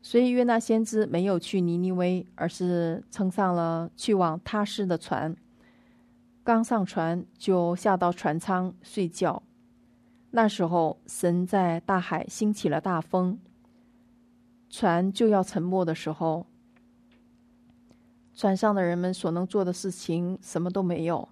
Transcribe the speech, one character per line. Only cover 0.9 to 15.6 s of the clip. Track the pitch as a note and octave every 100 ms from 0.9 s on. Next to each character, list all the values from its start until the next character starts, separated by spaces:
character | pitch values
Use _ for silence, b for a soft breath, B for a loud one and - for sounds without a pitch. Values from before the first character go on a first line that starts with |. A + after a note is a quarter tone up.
| G#3+ G#3+
没 | F3
有 | F#3+ F3+
去 | - G3
尼 | F3 E3+
尼 | F#3
微， | F3+ F3+ F3+ -
而 | - E3
是 | - F3+ F3 E3+ E3 -
乘 | - F#3+
上 | F#3 F#3+
了 | F3 E3 E3 E3 -
去 | -
往 | G3+ E3+ D#3+
他 | - G#3+
施 | G#3 -
的 | F#3+ E3
船。 | - - D#3+ F3 _ b b b b b b b _ _
刚 | - A3+
上 | A#3 A3+
船 | F#3 - E3 F3 - _
就 | - F#3 E3+ F3+
下 | A3 F#3
到 | F3+
船 | F3 F3 D#3
舱 | - F#3 F#3 -
睡 | - - F3
觉。 | - F3 C#3+ _ _ _ _ b b b b b
那 | A#3 A3
时 | G#3 E3+
候 | F3 D#3+ - -
神 | - F3+ F3 F3+
在 | G3+ F3+ E3
大 | - F#3+
海 | F3+ D#3+ -
兴 | - G#3+
起 | G#3 F#3
了 | D3
大 | F#3+ F3
风， | - F#3 F3+ A3 - _ b b b b b b _ _ _ _ _
船 | - G#3 E3+ F#3+
就 | G3 A3+
要 | G3+
沉 | F#3 G3